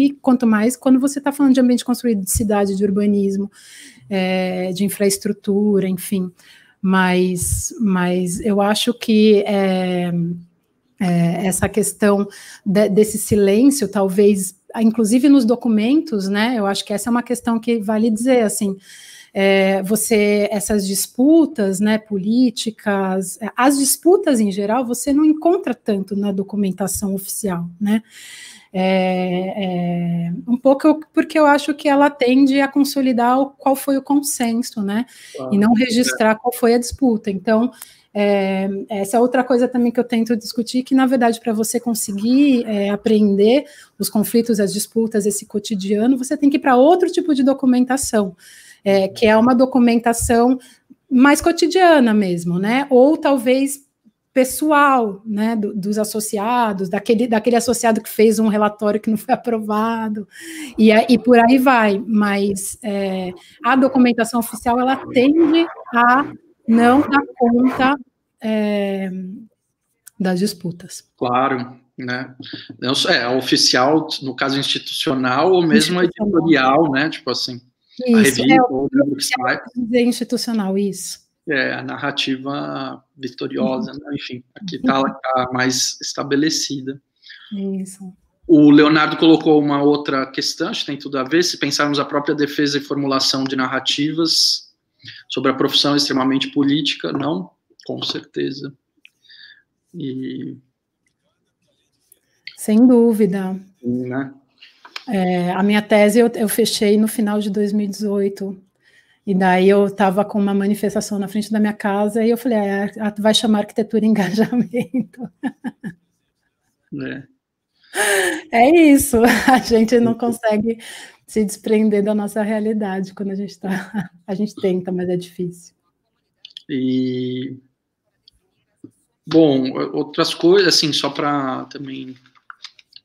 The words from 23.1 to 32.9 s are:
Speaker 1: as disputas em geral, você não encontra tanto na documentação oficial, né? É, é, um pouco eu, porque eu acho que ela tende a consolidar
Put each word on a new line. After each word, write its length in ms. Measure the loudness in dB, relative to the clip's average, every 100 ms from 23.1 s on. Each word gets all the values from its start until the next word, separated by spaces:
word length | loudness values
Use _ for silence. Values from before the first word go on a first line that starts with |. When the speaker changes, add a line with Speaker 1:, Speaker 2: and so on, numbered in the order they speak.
| -4 -6 -8 -10 0
Speaker 1:
as 220 | 2 2
disputas 640 | 0 0 2 4 2 0
em 120 | 0
geral, 320 | -2 -2 -2
você 260 | -2 -6 -2
não 140 | 2
encontra 500 | 2 2 2 0 -2
tanto 400 | -6 -4 -4 -4
na 160 | -4 -4
documentação 840 | -4 -4 -2 -2 -2 -6 -4 -6
oficial, 520 | -6 -8 -8 -6 -6 -8 -6
né? 220 | -2 -2 -4 -18 -20 -20 -20 -20 _
É, 880 | -2 0 0 0 -2 -2 -2 -4 -4
é, 680 | -4 -4 -2 -4 -4 -4 -4 -6 -4
um 100 | -2
pouco 300 | 0 2 2
eu, 140 | 0 -2
porque 260 | -4 -2 2
eu 80 | 4
acho 280 | 2 0
que 140 | -2 0
ela 220 | 2 2
tende 500 | 2 2 4 4 2
a 80 | 0
consolidar 720 | 0 0